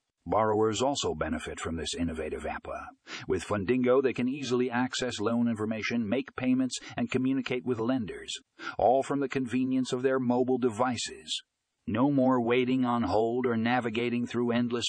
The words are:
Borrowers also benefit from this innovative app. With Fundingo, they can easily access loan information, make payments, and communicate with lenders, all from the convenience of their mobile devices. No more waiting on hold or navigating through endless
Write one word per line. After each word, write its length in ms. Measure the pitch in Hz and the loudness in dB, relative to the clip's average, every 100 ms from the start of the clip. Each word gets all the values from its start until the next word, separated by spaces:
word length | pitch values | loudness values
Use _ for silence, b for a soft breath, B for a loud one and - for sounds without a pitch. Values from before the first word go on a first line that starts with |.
| _ _ - | _ _ -2
Borrowers 540 | 98 110 107 110 104 | 2 4 4 2 2
also 320 | 127 143 - | 0 0 -2
benefit 440 | 80 78 80 - - | -2 -4 -4 -6 -8
from 180 | - 82 | -6 -6
this 180 | 76 | -6
innovative 500 | - 85 - 78 - | -4 -4 -4 -6 -6
app. 220 | - - - - - - - B B | -6 -8 -8 -10 -12 -18 -16 B B
With 200 | 92 - | -4 -2
Fundingo, 560 | 104 92 127 123 127 | -2 0 2 4 4
they 100 | 131 | 4
can 160 | 110 123 | 2 -2
easily 420 | 143 135 123 127 | -2 0 0 2
access 500 | 120 127 - 123 113 | 0 -2 -2 -4 -2
loan 280 | 104 117 120 | 0 2 2
information, 580 | 110 107 110 104 117 107 | 0 -2 -4 -2 -2 0
make 300 | 123 139 - | -2 -2 -4
payments, 420 | 127 127 131 - B B | 0 2 0 -4 B B
and 120 | 120 | -2
communicate 540 | 131 131 135 123 127 | 0 0 0 -2 -4
with 160 | 123 117 | -2 0
lenders, 500 | 113 131 98 - - - - - B B | 0 0 -2 -8 -10 -12 -14 -16 B B
all 260 | 104 131 | 4 4
from 180 | 131 143 | 2 -2
the 80 | 139 | -2
convenience 600 | 139 127 127 131 131 127 | -2 -2 0 0 0 0
of 120 | 127 | 0
their 180 | 131 131 | 2 2
mobile 380 | 123 123 127 127 | 2 2 2 2
devices. 840 | 123 107 123 117 - - - - - _ _ _ - | 2 2 0 0 -6 -10 -8 -8 -10 _ _ _ -4
No 240 | 107 139 | 2 2
more 320 | 139 127 127 | 4 4 4
waiting 420 | 117 123 127 131 | 4 2 4 2
on 200 | 123 120 | 2 2
hold 420 | 117 104 113 123 123 | 2 2 2 2 0
or 100 | 117 | 2
navigating 720 | 113 127 120 110 120 120 120 | 2 2 0 -2 -2 0 -2
through 260 | 117 120 | 0 0
endless 320 | 117 120 120 | 2 0 0